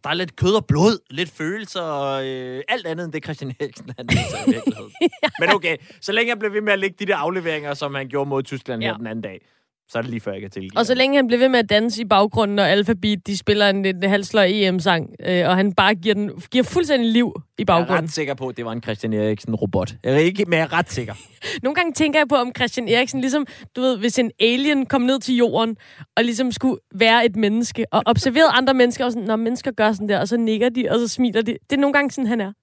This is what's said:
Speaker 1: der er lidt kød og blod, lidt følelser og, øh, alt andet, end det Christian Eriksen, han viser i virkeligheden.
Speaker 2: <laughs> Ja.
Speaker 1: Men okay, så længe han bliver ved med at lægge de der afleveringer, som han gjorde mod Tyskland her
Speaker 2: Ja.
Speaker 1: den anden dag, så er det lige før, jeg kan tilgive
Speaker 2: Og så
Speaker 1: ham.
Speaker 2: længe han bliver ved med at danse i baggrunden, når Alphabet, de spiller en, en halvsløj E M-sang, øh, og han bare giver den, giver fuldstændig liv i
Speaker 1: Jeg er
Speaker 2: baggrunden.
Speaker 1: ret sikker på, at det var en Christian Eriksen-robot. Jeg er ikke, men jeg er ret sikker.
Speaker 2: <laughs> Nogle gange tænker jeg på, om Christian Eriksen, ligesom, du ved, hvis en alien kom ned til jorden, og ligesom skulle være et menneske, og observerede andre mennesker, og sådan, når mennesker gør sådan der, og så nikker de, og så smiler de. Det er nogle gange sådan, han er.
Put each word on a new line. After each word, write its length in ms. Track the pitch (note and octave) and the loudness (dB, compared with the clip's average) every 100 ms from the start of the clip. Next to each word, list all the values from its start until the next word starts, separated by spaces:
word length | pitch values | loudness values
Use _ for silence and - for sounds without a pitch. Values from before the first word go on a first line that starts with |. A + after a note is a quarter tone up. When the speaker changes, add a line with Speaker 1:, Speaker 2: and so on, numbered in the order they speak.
Speaker 1:
der 60 | C#3 | -4
er 40 | |
lidt 220 | E3+ F3+ | -4 -6
kød 180 | - F3+ | -2 2
og 120 | G#3+ | 2
blod, 340 | - D3 G3 G#3+ _ | 2 4 4 4 _
lidt 220 | C3 F3 - | -8 -8 -6
følelser 440 | D#3 G#3 G#3 F#3 | -6 -6 -8 -8
og, 460 | E3 C#3+ C#3 C3+ C3+ | -4 -4 -2 -4 -4
øh, 340 | C3 B2+ B2+ D3 | -8 -8 -10 -6
alt 200 | A#3+ E3+ | -6 -6
andet, 180 | D#3+ | -8
end 80 | E3+ | -6
det 100 | D3+ | -8
Christian 300 | D#3 D3 C#3 A#2+ | -8 -10 -10 -8
Eriksen, 300 | C#3+ - - B2+ | -10 -10 -18 -14
han 80 | - | -2
viser 280 | - - E5 F#5+ | -2 -2 -2 -2
i 40 | |
virkeligheden. 380 | - C#4 - - - | 0 -4 -6 -16 -4
Speaker 2:
<laughs> 220 | E4+ - | -4 -2
Ja. 60 | D4 - | -4 -2
Speaker 1:
Men 100 | D#4 | 0
okay, 200 | G3+ E3+ D#3+ - - | 2 0 -4 -8 -12
så 100 | - | -4
længe 180 | A3+ A#3 | 0 0
han 80 | A3+ | -2
bliver 120 | G#3 | -2
ved 100 | G#3 | -2
med 120 | G#3 | 0
at 60 | G3 | 0
lægge 160 | G3 - | -2 -4
de 60 | |
der 100 | G3+ F3 | -2 0
afleveringer, 560 | D#3 F#3 E3 D#3 D3 | 0 -2 -4 -4 -6
som 220 | C#3 C#3+ | -6 -6
han 120 | C#3 C3+ | -6 -4
gjorde 220 | C#3 C#3 | -4 -2
mod 140 | C3+ | -2
Tyskland 380 | C3 C3+ - A#2+ | -4 -10 -8 -4
her 80 | A2+ | -4
Speaker 2:
Ja. 80 | G#2 | -4
Speaker 1:
den 100 | A2+ | -8
anden 140 | A2+ | -8
dag, 200 | G#2+ F#2 _ _ _ _ _ | -10 -14 _ _ _ _ _
så 80 | A#2 | -6
er 40 | |
det 100 | A#2+ | -6
lige 100 | A#2 | -6
før, 100 | G#2 | -8
jeg 100 | F#2+ | -8
kan 80 | G2 | -10
tilgive 200 | G2 F#2+ | -12 -6
Speaker 2:
Og 100 | G3 | -2
så 80 | A3+ | 0
Speaker 1:
ham. 40 | B3+ | 2
Speaker 2:
længe 180 | C4 | 4
han 120 | C#4+ B3 | 4 2
bliver 120 | A#3+ | 4
ved 100 | C4 | 4
med 100 | B3 | 4
at 100 | G#3+ | 4
danse 320 | G#3+ A3+ G#3+ | 2 2 -4
i 40 | |
baggrunden, 500 | G#3+ G3+ G#3 A3 G#3 | 2 2 4 2 0
når 80 | G3+ | 2
Alphabet, 640 | F3+ G3 G3 F#3 G#3 G3+ - | 2 2 2 0 0 -2 -4
de 100 | G3 | -4
spiller 320 | - G#3 G3+ | 0 4 4
en, 160 | G3 | 2
en 180 | G3 F#3 | -2 0
halvsløj 420 | G3 G3+ G3 A3 F#3 | 0 0 2 4 4
E 220 | G#3+ F#3+ | 4 2
M-sang, 380 | F#3 F3 E3+ - - | 2 2 0 -2 -8
øh, 240 | - F3+ E3 | -2 0 2
og 60 | |
han 180 | F#3 G3+ | 2 2
bare 220 | F3+ F#3+ | 4 2
giver 200 | G#3 G3+ | 2 0
den, 160 | G3+ G#3 - - | 0 -2 -8 -2
giver 120 | B3 | 0
fuldstændig 480 | - F4 D#4 C4+ A#3 | 2 0 2 2 4
liv 220 | A3+ A#3+ | 2 2
i 60 | G3 - - | -2 -14 -4
Speaker 1:
Jeg 60 | |
er 20 | |
Speaker 2:
baggrunden. 380 | G3+ E3+ E3+ F3 | 2 2 4 0
Speaker 1:
ret 80 | D#3+ | -2
sikker 220 | D#3+ C#3+ | -6 -4
på, 140 | C3 C3 | -4 -6
at 100 | A#2 | -6
det 80 | |
var 60 | A#2 | -8
en 100 | A#2 | -6
Christian 300 | A#2 G#2 A2+ | -6 -6 -2
Eriksen-robot. 800 | G#2+ G#2+ G#2 - A2 G2+ F#2+ F#2 - | 0 0 -2 -4 -4 0 -2 -2 -6
Jeg 100 | - | 0
er 40 | C#3 | 2
ikke, 280 | E3+ G3 | 2 0
men 80 | F#3+ | 0
jeg 100 | E3 | 0
er 100 | D#3+ | 0
ret 180 | E3 - | -2 -2
sikker. 220 | - G#2+ G#2 - _ | -6 -8 -12 -18 _
Speaker 2:
<laughs> 240 | - - | -10 -4
Nogle 120 | B3 | -2
gange 180 | D#4 E4+ | 0 -2
tænker 260 | C4 D#4 D4+ | 0 2 2
jeg 80 | C#4 | 2
på, 80 | |
om 160 | C#4+ B3 - | 2 0 -4
Christian 300 | B3 - A3+ | -4 -4 0
Eriksen, 340 | A#3 B3+ C4+ | 0 0 -2
ligesom, 240 | B3+ D4 C#4 - - | 0 0 -2 -10 -14
du 60 | - | -2
ved, 160 | C4 A#3 | 0 0
hvis 220 | A3+ B3+ | 0 0
en 120 | A#3 - | -2 2
alien 460 | A#3 B3 C#4+ C#4+ | 2 2 0 0
kom 160 | C4 C4+ | 0 0
ned 180 | B3 C4 | 2 0
til 160 | - | 0
jorden, 420 | B3 A#3+ A3+ A3+ G#3+ - - D3+ - | 2 2 2 -2 -4 -14 -20 -6 -2
og 60 | |
ligesom 280 | A#3+ A3+ B3+ | 0 0 -2
skulle 260 | - C4 - _ | 0 -2 -2 _
være 300 | F#3+ A3+ A#3 | 0 4 4
et 100 | A#3 | 4
menneske, 500 | G3 G#3 A3 A#3 - A3 | 2 0 0 -2 -4 0
og 120 | - | 0
observerede 440 | - A#3 C4+ B3 D#4+ | 2 2 2 4 4
andre 220 | B3 C4 | 4 2
mennesker, 320 | C4 B3 A#3+ | 4 4 4
og 60 | B3 | -2
sådan, 160 | A#3+ G3+ | -2 -2
når 80 | |
mennesker 360 | A3 A3+ B3 C#4 | -2 -2 -2 -4
gør 200 | A3 G#3+ | 0 0
sådan 180 | G3 G#3 | 0 -2
der, 100 | G3 | -2
og 80 | F#3 | 0
så 100 | A#3 | 0
nikker 320 | A3+ A3 B3 | 0 2 0
de, 180 | A#3+ - | 0 0
og 100 | A3+ | 0
så 80 | A#3+ | -2
smiler 340 | - B3 G#3 | 0 0 2
de. 160 | A3 - _ | -2 -6 _
Det 60 | |
er 60 | C#4 | 2
nogle 120 | C#4 | 4
gange 180 | C#4+ C#4+ | 2 0
sådan, 160 | - A#3 | -2 -2
han 140 | A#3 | -2
er. 100 | G3 - | -4 -10